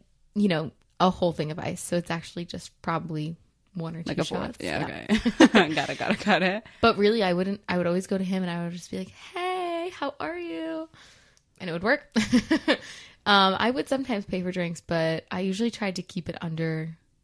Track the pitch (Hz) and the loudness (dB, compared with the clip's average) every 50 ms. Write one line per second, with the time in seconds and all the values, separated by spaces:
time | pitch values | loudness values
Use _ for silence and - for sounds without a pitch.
0 | _ _ _ _ _ _ - 208 208 202 170 156 160 - - _ _ _ _ - | _ _ _ _ _ _ 0 2 2 4 4 2 -2 -4 -8 _ _ _ _ 2
1 | 180 185 180 - 185 175 160 - 151 151 156 180 - - 175 175 - - 175 175 | 2 2 4 4 2 0 0 0 -4 -4 -4 -6 -6 -6 -6 -6 -6 -2 -2 -2
2 | 170 - 165 165 - - - 175 175 - - 170 - - _ _ - 175 165 160 | -2 -2 -4 -6 -6 -8 -10 -10 -10 -10 -10 -12 -12 -14 _ _ -6 -4 -2 -2
3 | 160 165 160 156 151 156 165 - _ _ _ _ _ _ - 175 165 160 170 160 | -2 -4 -6 -6 -6 -6 -8 -10 _ _ _ _ _ _ -10 -8 -8 -8 -8 -8
4 | 165 - 165 - 151 - - 180 - - 247 - - - 73 - - - - - | -6 -4 -2 -2 -2 -2 -2 -4 -4 -6 -8 -8 -6 -4 -4 -4 -4 -4 -8 -8
5 | - - 208 214 - 240 - - 320 - - 214 180 151 156 151 135 - 143 - | -4 0 0 0 2 2 6 8 8 8 8 8 4 4 2 -2 -2 -2 -2 -4
6 | - - 196 - - 208 202 160 180 185 190 220 - - - - - 233 196 180 | -2 -2 -2 0 2 2 2 4 4 2 0 -2 -6 -12 -4 2 4 4 4 6
7 | 208 208 226 233 202 185 175 180 190 196 202 - - - 180 180 175 175 175 185 | 4 4 4 4 4 2 2 2 0 -2 -2 -6 -4 -2 0 0 2 2 0 0
8 | 190 - 202 190 190 180 190 185 185 175 170 175 170 170 170 175 - - - 190 | 0 0 -2 -2 -2 0 -2 -2 -2 -2 -2 -4 -4 -6 -6 -8 -12 -10 -8 -8
9 | 185 - - - - - - 359 359 370 370 370 359 349 339 339 339 359 349 - | -8 -10 -12 -18 -16 -12 -8 -4 -4 -2 -2 -2 -2 -4 -4 -4 -4 -6 -6 -6
10 | 285 277 - - - 302 330 349 349 339 330 330 320 320 320 320 320 320 _ - | -6 -6 -6 -6 -6 -6 -6 -6 -8 -8 -6 -6 -6 -6 -6 -6 -8 -10 _ -20
11 | - - - - _ _ _ _ _ _ _ - 185 185 160 175 180 220 247 254 | -20 -20 -20 -20 _ _ _ _ _ _ _ -12 -8 -6 -6 -2 0 0 0 0
12 | - - - 226 214 208 233 240 - - 330 285 - - 269 - - - - - | -2 -2 -2 0 2 4 4 4 4 4 2 2 4 2 0 0 0 -10 -18 -18
13 | - - - _ - - 202 196 196 190 190 - - 240 254 285 302 - 269 269 | -20 -20 -20 _ 2 4 6 8 8 6 4 4 2 2 2 0 0 0 0 -2
14 | 269 254 247 202 202 - - 185 180 180 180 185 175 170 170 - - - 170 165 | 0 -2 -2 -4 -4 -4 -4 -4 -2 -2 -2 -2 -2 -4 -4 -6 -6 -2 0 2
15 | 160 160 160 160 - - - 185 185 190 185 190 233 233 - - 214 196 180 185 | 2 2 0 -2 -4 -6 -6 -4 -2 -2 0 0 0 -2 -2 -2 -4 -4 -4 -4
16 | 180 - - 180 165 - 170 - - 165 160 156 165 160 160 160 160 160 160 - | -6 -8 -8 -8 -6 -6 -8 -6 -6 -6 -4 -2 -2 -2 -2 -2 -4 -6 -10 -12
17 | _ _ _ _ | _ _ _ _